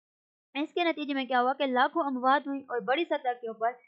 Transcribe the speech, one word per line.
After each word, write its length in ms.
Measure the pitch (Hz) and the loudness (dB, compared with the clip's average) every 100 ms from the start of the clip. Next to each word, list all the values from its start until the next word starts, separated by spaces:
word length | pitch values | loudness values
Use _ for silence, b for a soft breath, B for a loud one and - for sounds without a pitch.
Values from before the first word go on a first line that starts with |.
| _ _ _ _ _ 269 | _ _ _ _ _ -8
इसके 280 | 311 349 | -4 0
नतीजे 300 | 339 311 285 | 0 0 -4
में 120 | 269 262 | -4 0
क्या 120 | 254 | 2
हुआ 140 | 247 | 2
कि 140 | 277 277 | 0 0
लाखों 380 | 247 285 330 | 2 2 2
अमवात 420 | 277 254 254 285 277 | -2 0 2 2 0
हुई 140 | 277 269 | -8 -4
और 100 | 240 | -4
बड़ी 240 | 196 285 | 0 0
सतह 280 | 339 294 262 | 0 -2 -2
के 160 | 240 226 | -4 -8
ऊपर 300 | 214 226 247 | -4 -4 -4